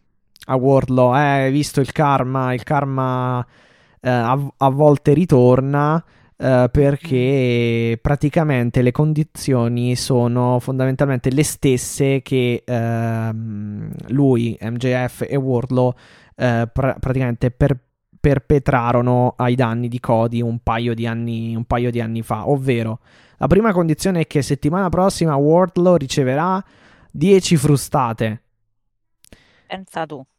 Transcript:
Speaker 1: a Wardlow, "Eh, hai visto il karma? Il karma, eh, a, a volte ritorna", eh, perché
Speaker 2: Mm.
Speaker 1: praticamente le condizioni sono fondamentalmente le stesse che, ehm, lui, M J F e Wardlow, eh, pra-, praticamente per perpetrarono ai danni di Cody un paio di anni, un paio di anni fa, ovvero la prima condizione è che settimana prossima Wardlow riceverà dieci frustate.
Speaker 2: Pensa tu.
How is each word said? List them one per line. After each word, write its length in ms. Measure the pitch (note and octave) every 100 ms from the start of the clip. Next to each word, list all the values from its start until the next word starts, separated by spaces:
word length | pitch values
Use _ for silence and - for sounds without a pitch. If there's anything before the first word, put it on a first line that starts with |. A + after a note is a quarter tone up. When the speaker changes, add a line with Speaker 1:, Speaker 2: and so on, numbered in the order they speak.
| _ _ _ _ -
Speaker 1:
a 60 | C3
Wardlow, 600 | C3 C3+ B2+ B2+ B2 C3
"Eh, 40 |
hai 320 | D3 C#3 C3+
visto 280 | C#3+ C#3+ -
il 140 | C3
karma? 600 | - C#3+ C#3 B2+ C3+ B2+
Il 100 | B2+
karma, 840 | - D3 C#3 C3+ C3 B2+ B2+ B2 A#2+ _ _ _ _ _
eh, 80 | B2+
a, 280 | B2 A#2 C#3 C#3 -
a 120 | C#3
volte 440 | C3+ D3+ C#3+ -
ritorna", 920 | C#3+ F3+ C3 B2 B2 C3+ C#3+ D3 E3 - _ _ -
eh, 320 | C3 B2+ B2
perché 1200 | D3 C#3 C#3 - C3 B2+ C#3 B2+ A#2+ A#2 A#2 A#2 A#2
Speaker 2:
Mm. 20 |
Speaker 1:
praticamente 800 | - C#3+ D3 E3+ D3+ C3 A#2+ B2+
le 100 | B2
condizioni 1040 | A#2+ D3+ D3+ D#3 - - B2+ A#2 A#2+ B2 B2
sono 640 | - B2+ A#2+ B2 B2 B2
fondamentalmente 720 | - C3 C3 C3 C#3 B2+ C3
le 120 | C3+
stesse 800 | D3 - C#3+ B2 - - C#3 C3+
che, 420 | - C3 B2 A#2+ -
ehm, 1300 | B2 A2+ A#2 A#2 A2+ A2+ A2+ A2+ G#2 G#2 G#2 G#2 - -
lui, 480 | C3 C#3 A#2+ A#2 -
M 140 | A2 A#2+
J 280 | B2+ B2+ B2
F 180 | - A#2+
e 80 | C#3
Wardlow, 580 | C3 A#2+ A#2+ B2+ B2+ - - - _ -
eh, 340 | B2+ A#2 A2+
pra-, 240 | C3 C3 -
praticamente 520 | C3+ B2+ B2 A#2 B2+
per 260 | - C#3 B2+ _ _ _ _
perpetrarono 1120 | D3 C3+ - D3 C3+ C3 A#2 A#2+ B2 B2 B2 -
ai 180 | B2 B2
danni 320 | A#2+ A#2 A#2+
di 120 | A#2+
Cody 420 | - A2+ A2+ A#2
un 180 | A#2 A#2
paio 300 | - A2+ A#2+
di 120 | A2+ A#2
anni, 500 | A2+ A#2 A2+ A2+ A2+
un 100 | A#2
paio 260 | B2 A#2+
di 100 | A#2
anni 200 | A2+ A2+
fa, 280 | A2+ A2 F#2+
ovvero 500 | C#3+ C3+ A#2+ A2+ A2+ _ _ _ -
la 100 | C#3
prima 240 | F#3 A3+
condizione 500 | F#3 E3 D3+ G3 F3
è 60 | D#3
che 140 | D3+
settimana 480 | B2 C#3+ D3 F3+ F#3
prossima 460 | E3+ F#3+ - E3 C#3
Wardlow 600 | D3 E3 F#3 - F3 E3+
riceverà 680 | C3+ - B2+ C3+ F3 F#3+ - _ _ _ _
dieci 440 | C#3+ F3+ F#3+ - E3
frustate. 880 | D3+ C#3+ - D3+ A#2+ A2+ A2+ A2 _ _ _ _ _ _ _ _ _ - _ _ -
Speaker 2:
Pensa 380 | F#3+ F#3 F3 D#3
tu. 200 | D3+ C#3